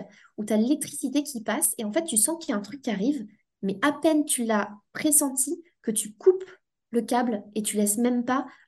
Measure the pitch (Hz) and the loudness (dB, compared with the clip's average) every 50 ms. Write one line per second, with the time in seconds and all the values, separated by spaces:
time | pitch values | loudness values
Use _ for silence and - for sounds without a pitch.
0 | 190 - - - - _ _ - 214 214 226 214 220 247 302 302 - - - - | -8 -8 -14 -20 -20 _ _ -10 -4 0 2 2 4 4 2 0 -2 -6 -8 -8
1 | - 254 - 285 294 - - 233 214 - 208 277 349 - - - 226 208 202 220 | -6 -2 0 -2 -2 -2 -6 -8 -6 -4 -2 0 0 0 -2 -2 -6 -2 -2 -2
2 | 220 - - 220 - - 330 - - - 247 202 208 - - 277 - 254 214 185 | -2 2 2 2 2 2 0 -4 -4 -4 -4 -4 -4 -6 -12 -8 -4 -4 -2 0
3 | 190 262 302 277 214 - - _ _ _ _ _ - 190 196 - - 294 294 294 | 0 0 0 -2 -6 -10 -14 _ _ _ _ _ -4 -4 -2 2 2 0 2 2
4 | - 330 311 302 294 302 - - 233 220 220 208 202 - - - _ _ - - | 2 4 4 4 2 2 0 -2 0 0 2 0 0 -2 -6 -14 _ _ -10 -2
5 | - 302 285 - 294 277 254 - - 285 330 - - _ _ _ - - 220 - | 0 2 4 4 2 2 0 -2 -2 -4 -4 -8 -10 _ _ _ -6 -4 -4 -4
6 | - - - - - 381 370 381 - - - - _ _ _ _ _ _ - 233 | -6 -8 -12 4 4 4 4 4 0 -10 -16 -20 _ _ _ _ _ _ -2 -2
7 | 233 - 262 240 247 240 226 208 - - - 220 214 - - 208 208 202 - 233 | 0 0 0 0 2 0 -2 -4 -6 -8 -8 -6 -4 -2 0 2 2 2 2 2
8 | 240 247 247 240 240 247 247 277 302 - - - _ | 2 2 2 0 0 0 0 -2 -2 -4 -10 -20 _